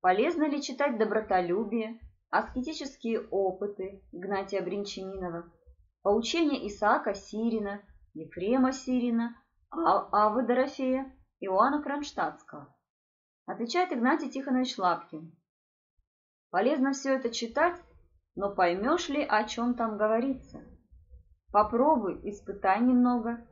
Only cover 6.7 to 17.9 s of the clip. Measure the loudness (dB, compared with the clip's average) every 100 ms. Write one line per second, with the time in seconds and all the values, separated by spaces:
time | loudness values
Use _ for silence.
6.7 | 0 2 2 2 -6 -8 -4 -2 0 -4
7.7 | -8 -12 -20 _ -16 -14 -6 0 4 4
8.7 | 0 -2 0 0 0 -2 -8 _ _ _
9.7 | -2 2 2 2 4 4 4 2 2 0
10.7 | 0 -2 -2 -4 -14 _ _ -2 2 4
11.7 | 2 -4 -6 -6 -4 -4 -6 _ -18 -18
12.7 | _ _ _ _ _ _ _ -12 -8 -2
13.7 | 0 0 2 2 2 -2 -6 -2 0 -2
14.7 | 0 0 0 -4 -16 -16 _ _ _ _
15.7 | _ _ _ _ _ _ _ _ 0 2
16.7 | 2 2 0 0 0 0 -4 -6 0 0
17.7 | 0 -14